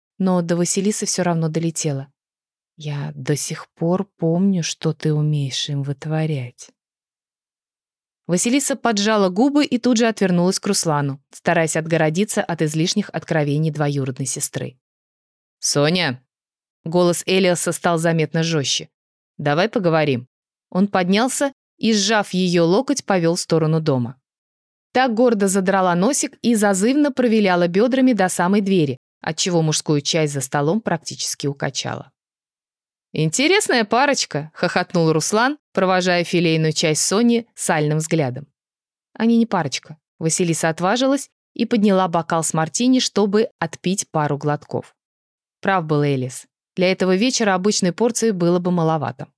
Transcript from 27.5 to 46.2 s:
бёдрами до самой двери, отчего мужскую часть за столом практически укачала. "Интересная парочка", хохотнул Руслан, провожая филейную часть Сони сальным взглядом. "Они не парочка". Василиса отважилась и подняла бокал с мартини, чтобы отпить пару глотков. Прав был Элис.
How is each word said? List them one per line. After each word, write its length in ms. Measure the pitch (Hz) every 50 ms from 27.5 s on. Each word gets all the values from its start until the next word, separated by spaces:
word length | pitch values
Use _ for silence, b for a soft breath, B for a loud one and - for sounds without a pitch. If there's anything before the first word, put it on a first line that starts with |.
| 180 175 175 175
бёдрами 460 | 170 196 233 262 254 262 254 254 240
до 160 | 196 185 180
самой 320 | - - 175 185 202 214
двери, 360 | 196 196 196 180 151 139 127 - _ _ _ _
отчего 400 | - - 156 - - 196 175 165
мужскую 400 | 160 156 151 - - - 151 147
часть 320 | 143 - - 165 156 147 143
за 80 | 139
столом 400 | 131 - - 147 143 151 202 220
практически 640 | - 208 175 160 - - 131 - - - - - - 139
укачала. 640 | 139 139 143 139 - - - - - - - - _ _ _ _ _ _ _ _ _ _ _ _ _ _ _ _ _ _ _ _
"Интересная 760 | - 156 156 160 156 - 269 330 381 427 - - 320 240 220
парочка", 640 | 208 226 240 285 285 262 - - - - 143 147 156 -
хохотнул 580 | - - 170 - 185 180 - - 175 165 160
Руслан, 460 | 156 160 - - 208 214 240 269 302 - _ _ _
провожая 500 | 190 190 185 185 185 180 185 175 175 170
филейную 500 | - - 170 175 165 160 160 160 160 156
часть 280 | - - 156 156 -
Сони 460 | - - 185 208 240 233 233 233 233 - _
сальным 420 | - - - 175 156 151 147 151 156
взглядом. 500 | 156 160 170 160 143 127 127 131 143 - _ _ _ _ _ _ _ _ _ _ _ _ _
"Они 240 | - 220 233 233 233
не 80 | 233
парочка". 520 | 226 208 180 156 131 - - - - 156 - _ _ _ _
Василиса 500 | 170 160 - - 185 165 160 - - 160
отважилась 600 | 160 - 175 185 220 240 269 262 277 277 - - _ _ _ _ _
и 120 | - 233
подняла 420 | 226 247 220 202 214 190 185 185 175
бокал 360 | 170 170 160 - 175 165 160
с 100 | - -
мартини, 460 | 160 160 160 - - 240 254 262 254
чтобы 500 | - - - 202 208 202 190 214 226 - - _
отпить 520 | 170 160 - - - 175 190 - - -
пару 260 | - 160 151 147 147 143
глотков. 580 | 147 147 147 147 - - - 120 - - _ _ _ _ _ _ _ _ _ _ _ _ _ _
Прав 240 | - 202 190 185 165
был 180 | 156 156 147 147
Элис. 420 | 143 139 131